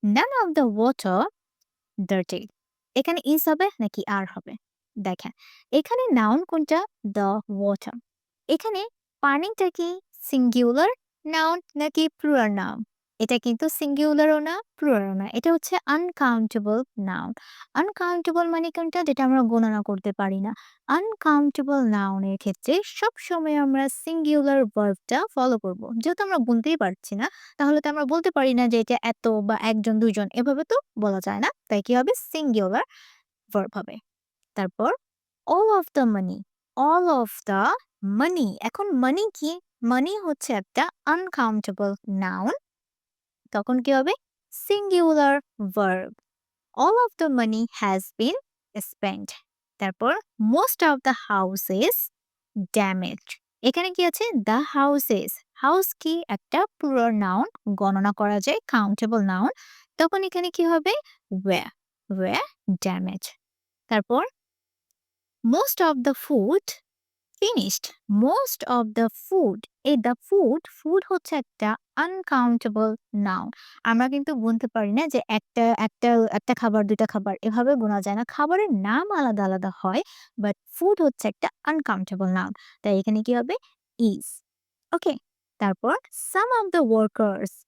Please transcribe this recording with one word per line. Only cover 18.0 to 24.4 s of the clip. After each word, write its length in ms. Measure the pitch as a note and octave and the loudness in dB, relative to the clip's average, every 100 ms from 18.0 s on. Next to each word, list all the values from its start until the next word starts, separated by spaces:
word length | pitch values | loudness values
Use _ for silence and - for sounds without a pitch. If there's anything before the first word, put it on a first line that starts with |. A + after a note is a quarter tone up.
| F4+ F4 E4+ E4+ E4+ | -4 -2 -2 0 0
মানে 200 | E4 E4 D#4+ | 0 -4 -4
কোনটা? 240 | E4 F4 | -4 -2
যেটা 180 | E4 C4+ | -2 0
আমরা 180 | C4 C4 | 4 4
গণনা 400 | A#3+ A#3 A3+ G#3+ G3+ | 4 2 2 0 -2
করতে 220 | G3+ G3+ G3 | -4 -4 -4
পারি 200 | G3 G3 G3 | -2 -2 -4
না। 60 | C#4+ - _ - | -8 -14 _ -2
আনকাউন্টেবল 920 | D4 G#4 A4 D#4 D4 D4 - C4+ C#4 B3 G#3 | -2 -2 -2 2 4 4 0 -2 0 2 2
নাউনের 420 | G3 F#3+ G3 G3 | 0 -2 -4 -4
ক্ষেত্রে 360 | - F#3+ - E4 G#4 - | -4 -6 -2 -2 -2 -4
সবসময় 560 | G#4+ - - E4+ D#4 D4 C#4+ | -4 -4 -6 -4 0 2 2
আমরা 180 | C4+ C4+ - | 2 0 -4
সিঙ্গুলার 580 | - E4 D4+ D4+ | -6 -2 2 2